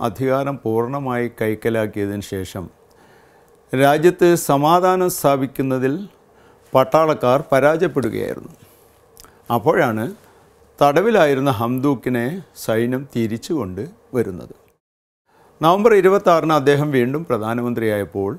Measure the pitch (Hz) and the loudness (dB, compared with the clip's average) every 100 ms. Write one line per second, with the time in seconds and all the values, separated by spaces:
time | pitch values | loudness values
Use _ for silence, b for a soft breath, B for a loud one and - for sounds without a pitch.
0 | 117 98 131 135 139 135 113 113 120 143 | -6 -4 -2 -2 -4 -6 -4 -2 -4 -6
1 | 135 120 120 - 110 107 117 113 107 104 | -6 -4 -6 -4 -4 -4 -4 -2 -4 -4
2 | 101 104 - 98 92 101 85 _ _ b | -6 -6 -8 -10 -10 -12 -14 _ _ b
3 | b b b b b b - 131 139 156 | b b b b b b -6 0 2 4
4 | 175 175 175 170 - 143 151 175 185 185 | 2 4 2 2 2 2 4 4 2 2
5 | 180 - 143 139 135 - 135 131 131 165 | 0 0 0 0 -2 -4 -4 -2 -2 -4
6 | 202 _ _ b b b _ 131 131 156 | -10 _ _ b b b _ 0 4 2
7 | 160 139 123 135 - 135 143 165 175 139 | 2 2 2 0 2 2 4 2 -2 -2
8 | 117 104 101 - - - _ _ _ _ | -4 -4 -6 -8 -14 -20 _ _ _ _
9 | _ _ b b - 117 127 190 131 110 | _ _ b b -4 -2 0 2 0 -2
10 | 131 208 b b b b _ - 143 143 | -6 -10 b b b b _ 0 2 4
11 | 220 214 151 131 139 107 117 131 143 127 | 2 4 4 2 0 -2 -2 -2 -2 -2
12 | 127 120 120 185 - - - 113 120 127 | -2 -2 -2 -6 -14 -12 -4 -2 0 -4
13 | 143 120 113 117 - 160 95 92 151 - | -6 -4 -4 -4 -6 -6 -6 -8 -12 -14
14 | _ 127 107 87 60 - _ _ _ _ | _ -4 -4 -6 -14 -20 _ _ _ _
15 | _ _ _ b b - 156 196 226 208 | _ _ _ b b -2 2 4 4 4
16 | 185 196 185 165 156 151 135 143 151 131 | 4 4 4 2 2 2 4 2 2 0
17 | 120 147 165 113 107 120 120 113 110 104 | 0 -2 -4 -4 -2 -4 -4 -2 -2 -2
18 | 95 98 98 | -4 -4 -6